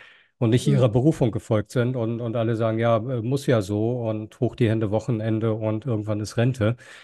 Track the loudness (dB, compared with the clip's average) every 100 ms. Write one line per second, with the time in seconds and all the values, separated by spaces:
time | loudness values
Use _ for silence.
0 | -20 -20 _ _ 2 2 4 4 4 4
1 | 2 2 0 -2 0 -2 0 -2 -2 -2
2 | -4 -4 -4 -2 -2 0 0 0 2 2
3 | 0 -4 -2 -2 2 0 2 0 0 -2
4 | -4 -6 -8 -4 -4 2 2 2 0 -2
5 | -2 -2 0 0 0 0 -2 -2 -2 -4
6 | -4 -4 -4 0 0 2 0 -2 -10 -20